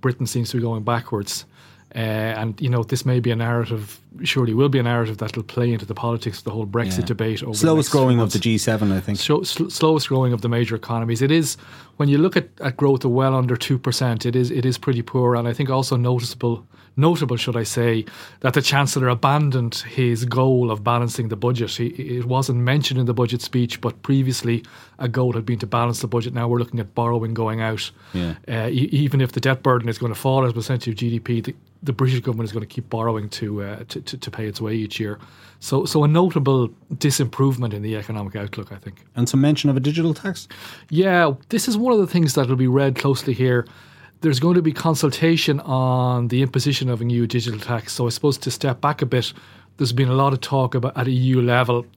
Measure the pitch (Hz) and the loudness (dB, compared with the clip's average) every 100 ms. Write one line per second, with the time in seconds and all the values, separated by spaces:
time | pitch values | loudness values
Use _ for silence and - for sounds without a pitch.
0 | 135 123 127 123 113 123 117 113 107 117 | -4 -2 -2 -2 -2 -2 -2 -2 0 -2
1 | 117 107 98 - - - - - _ - | -2 -4 -4 -8 -12 -20 -20 -20 _ -4
2 | 113 110 110 107 113 101 135 120 110 127 | -2 -2 -2 -4 -6 -2 0 0 0 -2
3 | 131 123 120 113 117 120 113 110 104 - | 0 0 0 0 0 0 -2 -6 -8 -16
4 | _ - 175 135 120 110 143 131 120 120 | _ -8 -4 0 2 2 4 4 2 2
5 | 110 107 107 - - - 120 113 101 101 | 0 -4 -6 -6 -6 -2 0 0 -4 -6
6 | 120 117 117 98 - 104 104 117 104 92 | -4 -4 -6 -8 -8 -6 -4 -2 0 -2
7 | - 107 113 104 120 104 160 160 135 143 | -2 -2 -2 -4 -6 0 4 4 4 4
8 | 131 120 110 101 117 110 - 110 104 95 | 6 6 4 2 2 2 2 2 2 0
9 | 92 101 - 147 180 - 160 - 160 156 | 0 -2 0 0 0 -4 -4 0 2 2
10 | - 131 127 117 120 117 117 113 - 117 | 0 0 0 0 0 0 -2 -4 -4 -4
11 | 113 113 139 160 151 - - - - - | -2 0 2 2 0 -6 -14 -20 -12 -2
12 | 143 143 180 185 - - 135 127 143 131 | 2 4 4 2 -4 -6 -6 0 2 2
13 | 131 123 135 131 123 120 - 127 127 - | 2 2 2 2 0 -2 -2 -2 -2 -2
14 | 127 113 123 127 123 131 127 120 - 123 | -2 -2 -2 0 0 0 -2 -2 -2 -2
15 | 117 131 123 120 120 117 135 131 131 127 | -2 0 2 2 0 -2 -2 0 0 0
16 | 123 123 117 - 120 113 - - - - | 2 0 -4 -4 -4 -4 -8 -20 -10 0
17 | 156 165 139 120 - 117 110 - 117 113 | 2 2 0 -2 -2 -4 -2 0 0 0
18 | 107 - - - 131 143 135 143 139 139 | -4 -14 -20 -4 0 2 2 2 2 2
19 | 127 120 135 147 147 127 117 - - - | 0 2 2 4 2 0 -2 -4 -6 0
20 | 123 113 120 117 131 127 120 107 107 120 | 0 0 0 2 4 4 2 0 0 0
21 | 120 - 113 104 120 127 107 - 120 - | 0 -2 -4 -2 0 0 -2 -4 -4 -4
22 | 123 123 120 127 135 120 123 147 135 131 | -6 -6 -2 0 0 0 2 2 0 0
23 | 120 120 120 123 - 127 117 - 117 - | 0 0 0 -2 -2 0 0 -2 -6 -4
24 | - 135 131 127 117 117 - - - - | 0 2 2 -2 -2 -2 -4 -18 -20 -8
25 | 131 120 123 117 110 117 101 117 120 117 | -4 0 0 0 -2 -4 -2 0 0 -2
26 | 117 120 117 120 120 120 117 117 104 - | -2 -2 -2 -2 0 0 0 -4 -4 -2
27 | 117 120 113 113 110 113 113 107 - - | 0 0 -2 -2 -2 -2 -2 -4 -8 -14
28 | - 92 85 80 - 113 113 131 143 143 | -8 -4 -4 -6 -6 -4 -2 0 0 2
29 | 143 139 131 - 135 131 139 123 117 110 | 2 2 0 0 0 2 2 2 0 -4
30 | 120 104 135 131 127 120 110 127 - 107 | -4 -2 0 2 2 0 -4 -4 -4 -4
31 | 120 117 - 117 110 - _ _ 143 117 | -2 -2 -2 -2 -4 -10 _ _ -6 0
32 | 131 127 127 113 110 110 104 - - 113 | 2 2 -2 -4 -4 -6 -8 -10 -6 -4
33 | 113 110 104 - 107 104 101 104 113 - | -2 -2 -6 -6 -6 -4 -6 -10 -12 -12
34 | - 139 - 107 107 - 110 113 104 - | -12 -12 -10 -8 -8 -6 -4 -4 -4 -4
35 | 107 104 - - - - - 139 - 156 | -6 -8 -16 -20 -20 -18 -2 0 2 4
36 | 147 160 185 151 135 131 117 - - 135 | 4 6 4 2 2 2 2 -4 -12 -2
37 | 147 131 131 - 135 123 120 104 107 107 | 0 2 0 2 0 2 -4 -4 -6 -6
38 | 101 110 98 104 101 - 98 98 101 - | -6 -6 -6 -8 -8 -10 -12 -14 -16 -18
39 | _ - 123 135 143 147 147 131 135 160 | _ -2 0 4 4 4 2 2 0 0
40 | 165 156 196 185 - - - - - 156 | 0 0 -4 -8 -12 -18 -18 -20 -2 2
41 | 190 175 160 135 - 233 - 208 254 226 | 4 6 4 2 -4 -2 0 2 4 4
42 | 185 175 160 147 123 127 131 131 139 131 | 4 2 4 2 2 2 4 4 2 2
43 | 139 131 - 117 127 123 - - - - | 0 0 -2 0 2 2 0 -10 -20 -20
44 | - _ 160 127 165 180 160 143 165 156 | -20 _ 0 2 4 4 2 0 0 2
45 | 147 - 165 165 - 143 - 131 127 127 | 0 2 2 4 2 0 0 0 2 2
46 | 123 123 120 123 135 - 147 131 127 117 | 2 0 0 0 2 0 0 0 -2 -2
47 | 117 120 117 123 113 107 - 120 - - | 0 0 0 -2 -4 -6 -6 -6 -6 -4
48 | 120 - 147 135 131 - 139 123 143 147 | -4 0 0 0 -4 -2 -2 0 -2 0
49 | 127 127 - - - - - - 131 120 | 0 0 -2 -8 -20 -20 -20 -4 -2 2
50 | 131 131 139 135 - 135 127 131 123 - | 2 2 2 0 -2 0 0 -2 -4 -4
51 | 123 127 131 127 120 123 123 120 120 | -2 0 2 2 4 2 2 0 -4